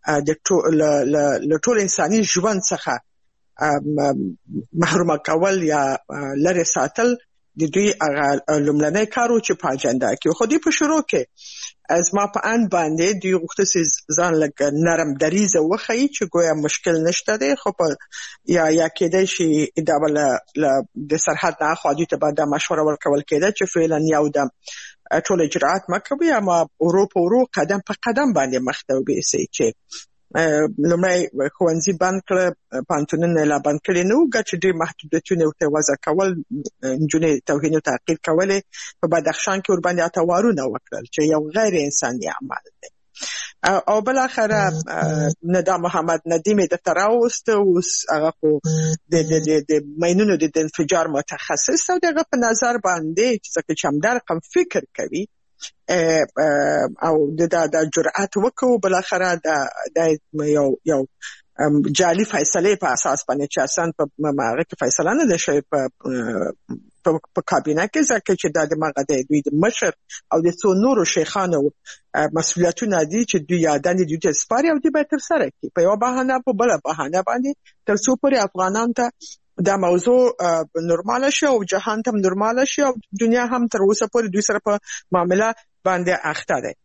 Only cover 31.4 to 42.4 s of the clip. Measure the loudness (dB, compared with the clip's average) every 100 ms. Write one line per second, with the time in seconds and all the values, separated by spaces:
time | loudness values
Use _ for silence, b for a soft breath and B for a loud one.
31.4 | -4 0 0 0 -2 0 0 -2 -2 0
32.4 | 0 -2 _ -10 -4 -2 -2 -2 0 2
33.4 | 2 2 0 -2 0 0 2 2 2 0
34.4 | -4 -2 0 0 -4 -6 -4 -4 0 0
35.4 | 0 0 0 0 0 -2 0 0 0 -2
36.4 | -6 -8 -10 _ -6 -2 0 0 2 0
37.4 | 0 -2 0 0 -2 -4 -2 -4 0 0
38.4 | 2 -2 -4 B B B 0 0 0 -4
39.4 | -4 -4 0 0 0 0 -2 0 0 2
40.4 | 2 0 -2 -6 _ -12 -8 -2 2 2
41.4 | 0 0 0 0 -2 -2 -4 -4 -8 -8